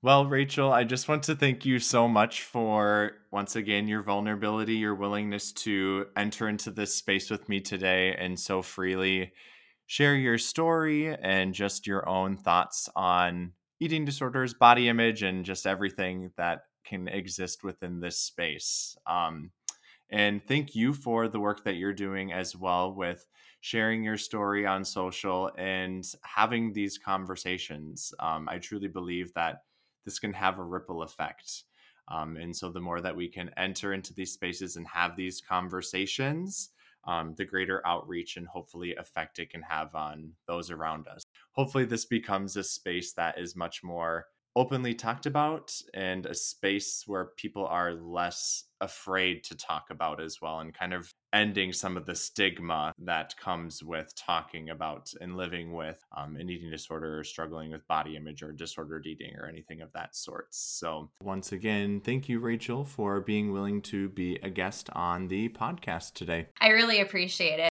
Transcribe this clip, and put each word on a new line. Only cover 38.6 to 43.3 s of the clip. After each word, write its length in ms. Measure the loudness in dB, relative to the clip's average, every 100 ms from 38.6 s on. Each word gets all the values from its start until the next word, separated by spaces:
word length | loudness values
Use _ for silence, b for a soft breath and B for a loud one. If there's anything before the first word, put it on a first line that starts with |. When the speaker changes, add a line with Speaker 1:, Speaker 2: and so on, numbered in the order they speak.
| -12 -10 -8 -8
Speaker 1:
effect 420 | -8 -8 -8 -8
it 100 | -12
can 140 | -12
have 320 | -6 -6 -4
on 380 | -6 -8 -8 -16 -20 -8
those 240 | -6 -6
around 380 | -6 -4 -6 -10
us. 140 | -16 -20 b b
Hopefully 340 | -2 0 2 0
this 180 | 0
becomes 540 | 0 -2 0 -2 -2 -6
a 60 |
space 500 | -6 -6 -4 -4 -4
that 240 | -2 -2